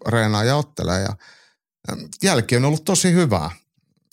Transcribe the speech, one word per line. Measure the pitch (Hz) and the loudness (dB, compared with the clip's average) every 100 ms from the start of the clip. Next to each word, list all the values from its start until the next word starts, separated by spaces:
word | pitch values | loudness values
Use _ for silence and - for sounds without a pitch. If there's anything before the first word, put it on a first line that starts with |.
| - | -2
reenaa | 117 110 104 | 0 2 2
ja | 113 147 | 2 0
ottelee. | 143 - 87 92 | -2 -6 -4 -2
Ja, | 98 101 - - _ _ _ _ - | -4 -8 -16 -20 _ _ _ _ -12
ähm, | - - - | -12 -12 -4
jälki | 190 147 - 123 | 0 0 2 2
on | |
ollut | 135 156 | 2 0
tosi | - 185 185 | 0 0 2
hyvää. | 175 165 95 76 - _ _ _ _ - | 4 2 0 -2 -8 _ _ _ _ -10